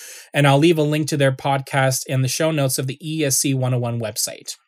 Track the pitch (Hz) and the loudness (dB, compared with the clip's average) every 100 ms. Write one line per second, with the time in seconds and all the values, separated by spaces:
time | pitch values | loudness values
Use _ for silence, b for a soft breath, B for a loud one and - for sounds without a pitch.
0 | B B B 151 143 139 160 156 151 151 | B B B 2 4 6 6 4 2 0
1 | 151 151 135 131 147 139 135 143 135 131 | 0 2 2 2 -2 -2 -2 0 0 0
2 | - 131 131 - 160 156 135 135 135 135 | -2 -2 0 0 0 0 0 -2 -4 -8
3 | 156 156 143 135 139 135 127 127 120 120 | -6 -2 0 2 0 0 0 0 -2 -4
4 | 110 110 - - - - | -6 -4 -6 -8 -16 -16